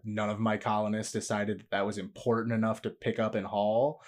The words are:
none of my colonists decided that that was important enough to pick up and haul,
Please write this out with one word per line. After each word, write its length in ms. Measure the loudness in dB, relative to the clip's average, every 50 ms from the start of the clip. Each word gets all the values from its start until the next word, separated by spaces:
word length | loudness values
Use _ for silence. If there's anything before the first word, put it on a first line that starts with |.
| -8
none 260 | -6 -2 0 0 0
of 100 | 0 2
my 180 | 2 2 2
colonists 540 | 2 0 0 2 2 2 0 0 -2 -2 -2
decided 480 | -4 -4 -2 0 0 0 0 0 -2 -4
that 120 | -4 -4
that 140 | 0 0 0
was 120 | 0 -2
important 560 | -4 -8 -8 -12 -4 0 2 2 2 2 0 0
enough 280 | 2 2 0 0 -2 -4
to 60 | -8
pick 300 | -8 -2 -2 -2 0 0
up 160 | 0 0 0
and 120 | -2 -4
haul, 540 | -2 0 2 2 4 4 4 4 2 0 -4 -16